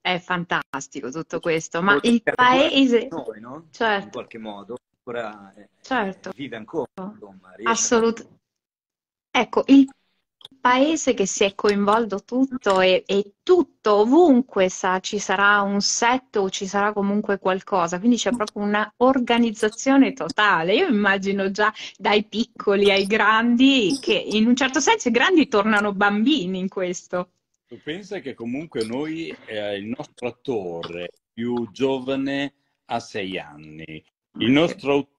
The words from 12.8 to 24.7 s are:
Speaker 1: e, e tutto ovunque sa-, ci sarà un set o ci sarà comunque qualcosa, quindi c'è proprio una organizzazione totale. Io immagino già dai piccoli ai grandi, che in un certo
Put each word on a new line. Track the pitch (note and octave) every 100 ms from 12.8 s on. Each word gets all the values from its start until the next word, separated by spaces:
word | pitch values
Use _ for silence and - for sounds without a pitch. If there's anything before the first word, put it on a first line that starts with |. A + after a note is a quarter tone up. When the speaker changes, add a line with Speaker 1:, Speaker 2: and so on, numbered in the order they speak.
Speaker 1:
e, | F#3 F#3 -
e | G3 G3+ _
tutto | - F4+ D4 _ G#3+ G3+
ovunque | G#3+ C#4+ F4 B3 - - F#3
sa-, | - F#3+ F#3
ci | - G#3
sarà | - F#3+ G3+ G#3
un | G3+ G3+
set | G3 - A#3 C4 _ G#3+
o | F#3+
ci | - G3
sarà | G3+ G#3
comunque | G#3 G3+ G3+ G#3 G3
qualcosa, | F#3+ F#3+ - G3 E3+ F3
quindi | A3 A#3
c'è | G3+
proprio | C#3+ G#3 -
una | G#3 G#3 G#3+ _
organizzazione | B3 C4+ A#3+ A#3+ A#3 G#3 G#3+ - C4+ C#4 A#3
totale. | F3+ D#3+ F#3+ G#3 F3 E3
Io | A3+ F#4+
immagino | G#3 G3+ G3 G3 G3 G3
già | G3 G#3+ - - -
dai | G#3 G#3
piccoli | G#3+ G3+ A#3+ _ - G3+ G3+
ai | G3 G3
grandi, | G#3+ G#3 A3 A#3 A#3 C4+ C4+ G3 C#4
che | -
in | G3+ - G#3 A3+
un | B3
certo | C4